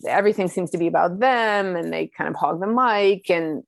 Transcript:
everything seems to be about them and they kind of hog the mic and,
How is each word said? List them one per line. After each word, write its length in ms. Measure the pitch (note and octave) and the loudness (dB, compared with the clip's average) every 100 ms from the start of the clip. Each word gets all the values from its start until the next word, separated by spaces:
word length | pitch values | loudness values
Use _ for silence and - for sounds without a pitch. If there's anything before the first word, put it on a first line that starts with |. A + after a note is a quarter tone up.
| - | -2
everything 420 | D#3+ G3+ G#3+ F3+ | 2 2 2 -2
seems 240 | F#3+ E3+ | -2 -4
to 60 | F3 | -2
be 100 | E3 | 0
about 320 | D#3+ F3 F#3 | 2 0 2
them 560 | C4 B3 A3 G3+ F#3+ F3 | 2 2 2 0 0 -4
and 180 | E3 | -4
they 140 | E3 D#3+ | -6 -6
kind 200 | - D3+ | -6 -6
of 80 | D#3 | -2
hog 240 | D3 E3 | -2 -2
the 80 | G3 | -2
mic 600 | A#3+ B3 G#3 G3 F#3+ - | 0 2 2 2 2 0
and, 340 | E3+ D#3+ C#3+ | 0 0 -6